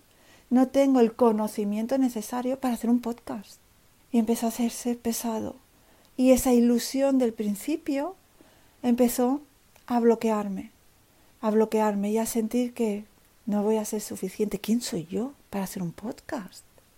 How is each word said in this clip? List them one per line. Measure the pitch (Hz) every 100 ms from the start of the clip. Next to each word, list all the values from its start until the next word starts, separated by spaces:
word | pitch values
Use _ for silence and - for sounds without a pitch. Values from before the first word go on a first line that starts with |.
| _ _ _ - -
no | 247 262
tengo | 277 277 254
el | 233
conocimiento | - 233 214 214 - 202 208 226 269
necesario | 262 226 214 247 247 269
para | 254 233
hacer | 226
un | 240
podcast. | 233 233 - 233 - - _ _ _ _ _
Y | 233
empezó | 220 233 226
a |
hacerse | 226 233 - 240 240
pesado. | 233 233 233 220 208 - _ _ _ _ _ -
Y | 254
esa | 247 254
ilusión | 240 240 240 - 269 277 269
del | 233
principio | 226 208 202 - 311 - 277 320 381 _ _ _ _ _ _
empezó | 247 240 240 - 247 285 - _ _ _ -
a | 240
bloquearme, | 233 226 226 214 208 190 226 _ _ _ _ _ _ _
a | 220
bloquearme | 214 214 220 214 202 202
y | 220
a | 226
sentir | 233 220 247 247
que | 240 226 202 208 _ _ _ -
no | 208
voy | 208 220
a | 214
ser | 214
suficiente. | - 208 190 - 208 190
¿Quién | - 240
soy | - 185 160
yo | 190 262 285 _
para | 196 185
hacer | 190
un | 170
podcast? | - 214 - - 277 180 - - _ _